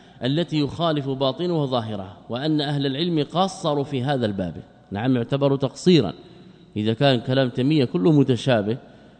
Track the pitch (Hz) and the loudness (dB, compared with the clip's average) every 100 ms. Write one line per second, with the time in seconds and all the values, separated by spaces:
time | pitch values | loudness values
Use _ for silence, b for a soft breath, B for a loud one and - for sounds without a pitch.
0 | B B 123 147 175 156 139 117 170 151 | B B -4 -2 -2 0 -2 0 -2 -2
1 | 135 131 135 131 180 165 139 127 110 104 | -4 -2 -2 -2 -2 -2 0 -2 -4 -8
2 | 95 98 - 117 156 151 143 143 139 131 | -10 -14 -10 -6 -2 0 0 -2 -2 -2
3 | 175 160 143 165 190 - 165 143 139 135 | -2 -2 -2 -2 -2 -2 -2 -2 -2 -4
4 | 127 139 110 98 87 76 - - - 98 | -2 -2 -2 -2 -6 -8 -16 -20 -10 -4
5 | 127 127 117 139 139 139 131 - 175 170 | 0 0 0 0 2 0 -2 0 4 6
6 | 95 - - B B B B 107 107 113 | 4 -4 -16 B B B B -4 -2 2
7 | 139 123 - 131 127 127 131 156 123 175 | 2 2 0 0 0 0 2 2 2 2
8 | 180 151 135 120 135 117 101 127 - B | 4 4 4 2 2 2 2 -4 -8 B
9 | B | B